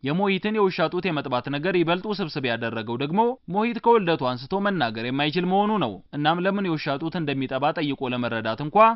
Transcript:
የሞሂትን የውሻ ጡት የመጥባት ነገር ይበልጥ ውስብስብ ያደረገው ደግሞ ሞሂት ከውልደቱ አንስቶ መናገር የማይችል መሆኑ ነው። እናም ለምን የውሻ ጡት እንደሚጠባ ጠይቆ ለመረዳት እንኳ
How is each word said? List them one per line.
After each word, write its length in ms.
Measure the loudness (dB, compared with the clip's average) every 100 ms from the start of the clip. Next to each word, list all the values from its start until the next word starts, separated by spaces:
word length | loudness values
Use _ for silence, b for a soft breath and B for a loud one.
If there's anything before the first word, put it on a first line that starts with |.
| 0
የሞሂትን 520 | 0 2 2 0 2
የውሻ 320 | 2 2 0
ጡት 160 | 0 -2
የመጥባት 420 | -2 -2 -2 -2
ነገር 260 | -4 0 2
ይበልጥ 300 | 2 0 -2
ውስብስብ 380 | -4 -4 -4 -2
ያደረገው 520 | -2 -2 -4 -6 -4
ደግሞ 220 | -2 2 0 0 -6
ሞሂት 300 | -2 -2 0
ከውልደቱ 440 | 4 4 4 0 0
አንስቶ 300 | -4 -4 -2
መናገር 460 | 0 0 0 -2 -4
የማይችል 420 | -2 0 0 0
መሆኑ 240 | 2 2 0
ነው። 180 | -2 -4 -10
እናም 300 | -2 0 2
ለምን 240 | 0 0 -2
የውሻ 300 | -2 -2 -4
ጡት 180 | -4 -4
እንደሚጠባ 580 | -2 -2 -2 0 0 0
ጠይቆ 260 | -2 -2 -4
ለመረዳት 520 | -2 -2 -2 -4 -4
እንኳ 160 | 0 6 6